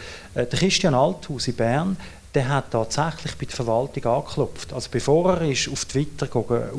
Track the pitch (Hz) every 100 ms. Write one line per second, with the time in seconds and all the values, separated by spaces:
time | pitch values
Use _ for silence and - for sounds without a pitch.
0 | - - - - 123 131 185 - 180 127
1 | 147 185 - 135 - 120 117 127 180 190
2 | - - - 147 127 143 - 117 110 -
3 | 160 156 151 - 127 - 117 113 143 -
4 | 123 123 147 - 127 - - 135 - 120
5 | 120 151 180 180 160 131 - 131 - 135
6 | 156 - 139 123 104 117 117